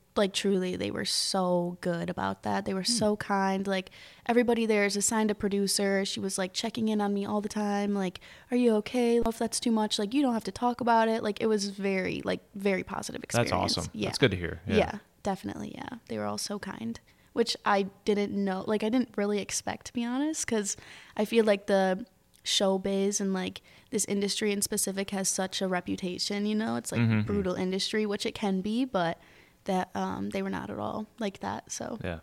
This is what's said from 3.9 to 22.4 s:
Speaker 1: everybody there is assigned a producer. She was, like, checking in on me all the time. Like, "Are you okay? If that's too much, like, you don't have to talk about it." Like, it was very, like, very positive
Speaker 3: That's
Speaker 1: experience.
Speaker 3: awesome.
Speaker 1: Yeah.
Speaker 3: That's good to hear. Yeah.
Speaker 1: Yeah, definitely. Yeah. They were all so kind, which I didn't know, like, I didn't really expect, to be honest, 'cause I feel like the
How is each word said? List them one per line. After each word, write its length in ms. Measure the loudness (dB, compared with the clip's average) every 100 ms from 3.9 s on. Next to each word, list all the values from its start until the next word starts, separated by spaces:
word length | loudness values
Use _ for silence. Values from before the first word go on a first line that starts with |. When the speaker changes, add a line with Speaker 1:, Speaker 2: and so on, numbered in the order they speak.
| -14 -20 -14 2
Speaker 1:
everybody 400 | 4 4 2 4
there 180 | 4
is 120 | 4 2
assigned 320 | 2 2 2
a 60 | 2
producer. 680 | 0 0 2 2 2 2 0
She 140 | -2
was, 200 | -4 -2
like, 140 | -2
checking 340 | -2 -4 -2 0
in 120 | 2
on 120 | 2
me 100 | 0
all 160 | 0 -2
the 80 | -2
time. 440 | -2 0 0 0
Like, 260 | 0 -2 -4 -16 -20 -2
"Are 80 | 4
you 160 | 6 4
okay? 400 | 2 0 4 4
If 140 | 2 0
that's 220 | -2 0
too 120 | 2
much, 280 | 2 2 0
like, 160 | 0 2
you 80 |
don't 100 | 2
have 100 | 2 -2
to 60 |
talk 300 | -2 0 0
about 260 | 4 4 4
it." 140 | 2
Like, 180 | 0 0
it 60 | 2
was 240 | 2 0
very, 520 | -2 0 0 0 -2 -2
like, 160 | -4 -6 -4
very 280 | 0 0
positive 380 | -2 -6 -6 -8
Speaker 3:
That's 260 | -2 0 2
Speaker 1:
experience. 300 | 2 0 -2
Speaker 3:
awesome. 140 | -4
Speaker 1:
Yeah. 140 | -4 -4
Speaker 3:
That's 100 | 2
good 140 | 2
to 60 | 2
hear. 240 | -4 -6 0
Yeah. 80 | 2
Speaker 1:
Yeah, 140 | 2 -2 -14 _
definitely. 520 | -6 -4 -6 -8 -10 -10
Yeah. 220 | -12 -12 -10
They 100 | -6
were 80 | -4
all 140 | -6
so 180 | -6 -8
kind, 420 | -8 -8 -8 -10 -14 _ _
which 220 | 0 0 0
I 220 | 2 2 0 -2 0
didn't 280 | 2 0
know, 300 | 0 -2 -2 -2
like, 160 | 0
I 60 | 2
didn't 200 | 2 0 -2
really 200 | -2 -2
expect, 480 | -2 -6 -4 -8 -8
to 60 |
be 100 | -6
honest, 440 | -4 -2 -2 -2 -2
'cause 300 | -2 -2 -6 -12 -20 -14 -4
I 100 | 2
feel 200 | 4 4
like 220 | 4 4
the 400 | 4 4 2 -4 _ _ _